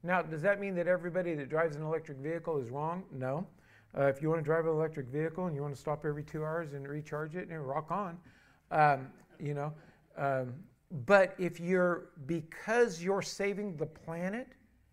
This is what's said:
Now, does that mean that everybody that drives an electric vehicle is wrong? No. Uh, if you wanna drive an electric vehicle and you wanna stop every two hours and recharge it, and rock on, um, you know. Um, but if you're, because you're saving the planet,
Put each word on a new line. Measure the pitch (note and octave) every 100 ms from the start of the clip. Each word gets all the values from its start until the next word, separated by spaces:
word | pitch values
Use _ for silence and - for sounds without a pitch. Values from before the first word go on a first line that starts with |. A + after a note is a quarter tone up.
Now, | E3+ F3+
does | D#3+ D#3
that | F3 G3+
mean | G3 F3+
that | E3+
everybody | F3+ F3 F3 F3
that | D#3 C3
drives | D3+ E3 D3
an |
electric | D#3 D#3+ D#3 C3+
vehicle | C#3+ E3 E3 D3+
is | A#2
wrong? | C3+ D#3 F3 F#3+
No. | C#3 B2+ C#3+ F#3+ - - - _ -
Uh, |
if | C#3 C3+
you | D#3
wanna | E3
drive | D3 D#3+
an | E3
electric | D#3 D#3 D#3 B2
vehicle | C#3 D#3+ D#3+ F#3
and | C#3+
you |
wanna | D3 C3+
stop | - D3 D#3
every | D3
two | D3+ D#3+
hours | D#3 E3 D#3+
and | C#3 C#3
recharge | D3 D3 D3+ D#3
it, | F3 F3+
and | E3 C3
rock | C#3+ D3+
on, | F3+ G3 F3 - - _ _ _
um, | D#3+ D3+ C#3 C3 - - -
you | D3
know. | D3 D3 D3+ - - _ -
Um, | C#3 C3+ B2+ C3 - _ _ D#3+ A#2
but | G3 F#3 F#3+
if | F3+ D#3+
you're, | E3+ F#3 F3+ E3+ - - C3
because | E3+ D#3 - - A#3 A#3+ E3
you're | F3 G3
saving | - - G3+ G3 G#3 D#3
the | D3+
planet, | - - E3 F3+ A3 C4 - _ _ _